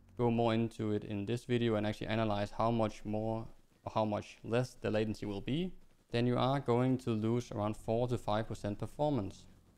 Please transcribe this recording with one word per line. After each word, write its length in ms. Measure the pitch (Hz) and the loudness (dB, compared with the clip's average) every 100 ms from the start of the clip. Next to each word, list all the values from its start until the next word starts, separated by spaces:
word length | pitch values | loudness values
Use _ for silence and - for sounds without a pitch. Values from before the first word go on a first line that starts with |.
| - - | -12 0
go 140 | 120 | 2
more 240 | 117 117 | 4 4
into 380 | 110 113 - 110 | 4 0 -2 -2
it 100 | 104 | -2
in 240 | - 104 101 | -2 -4 -2
this 180 | 120 | -4
video 300 | - 120 117 | 0 2 2
and 100 | 107 | 2
actually 220 | 107 107 - | 0 -2 -2
analyze 460 | 110 110 101 104 - | 0 0 0 -2 0
how 140 | 113 | 2
much 340 | 117 107 - | 2 0 -2
more 440 | 104 107 110 110 113 - - _ | -4 -4 -2 -4 -6 -14 -20 _
or 80 | - | -4
how 120 | 113 | 0
much 320 | 107 104 - - | 2 0 -4 -12
less 320 | 113 117 127 - | -2 0 0 -2
the 100 | 110 | 0
latency 340 | 107 110 104 107 | 2 2 -2 -4
will 140 | 98 | -4
be, 320 | - 147 180 - - _ _ | -2 -2 -2 -6 -18 _ _
then 160 | 120 123 | 0 2
you 100 | 123 | 4
are 240 | 123 139 | 2 2
going 380 | 135 120 127 127 | 2 2 4 2
to 120 | 120 | 0
lose 400 | 110 110 120 - | 0 2 0 -2
around 220 | 117 104 | -2 -2
four 320 | 107 - 113 123 | -2 -2 0 0
to 120 | 113 | -2
five 280 | - 107 113 | 0 -2 -2
percent 320 | 107 101 104 | -4 -4 -4
performance. 680 | 110 - 151 131 95 - - - - | -6 -2 0 0 -2 -8 -18 -20 -20